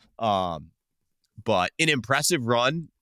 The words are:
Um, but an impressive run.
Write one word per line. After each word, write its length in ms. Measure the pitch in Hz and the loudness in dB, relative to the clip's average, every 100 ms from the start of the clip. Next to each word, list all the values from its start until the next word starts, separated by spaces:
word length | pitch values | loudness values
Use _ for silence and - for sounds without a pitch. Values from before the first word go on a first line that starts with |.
| _ - | _ -6
Um, 520 | 110 98 92 80 80 _ _ _ _ _ _ - | 0 0 0 -6 -12 _ _ _ _ _ _ -8
but 300 | 104 101 90 - | 0 0 0 0
an 100 | 160 | 0
impressive 580 | 147 110 135 147 175 117 | 0 0 0 0 0 0
run. 420 | 120 123 165 156 _ | 2 2 -2 -8 _